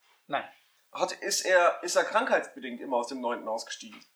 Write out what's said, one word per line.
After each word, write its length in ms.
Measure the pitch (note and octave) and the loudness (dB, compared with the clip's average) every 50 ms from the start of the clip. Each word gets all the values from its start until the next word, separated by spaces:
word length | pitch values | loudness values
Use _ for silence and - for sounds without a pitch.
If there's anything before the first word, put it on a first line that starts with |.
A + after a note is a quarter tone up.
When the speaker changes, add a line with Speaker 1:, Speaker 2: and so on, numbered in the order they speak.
| _ _ _ _ _ | _ _ _ _ _
Speaker 1:
Nein. 180 | _ D3+ B2+ - - - _ _ _ _ _ _ _ _ | _ -4 -4 -4 -6 -16 _ _ _ _ _ _ _ _
Speaker 2:
Hat, 200 | - F3 F3+ - | -2 -2 -2 -2
ist 300 | - - G3 G3 - - | -6 -6 -4 -4 -2 2
er, 400 | F3 F#3 F3+ F3 E3+ - - - | 4 6 6 6 6 4 2 -4
ist 140 | F3 - | 0 2
er 80 | F#3+ E3+ | 2 2
krankheitsbedingt 760 | - - G#3+ B3+ C4 A3 E3 - - - C3+ A#2+ B2+ A#2+ - | 4 2 0 2 4 2 2 2 -2 -12 -12 -10 -10 -10 -8
immer 160 | - - C3 | -6 -2 -2
aus 120 | A#2 A#2+ - | -2 0 -2
dem 120 | C#3 C3 | -6 -4
neunten 260 | B2 A#2 A#2+ - - | -2 -4 -4 -4 -4
ausgestiegen? 560 | A2 A2 A2 - - - - - A2+ G#2+ - - _ _ | -4 -4 -4 -4 -8 -12 -12 -14 -18 -18 -20 -20 _ _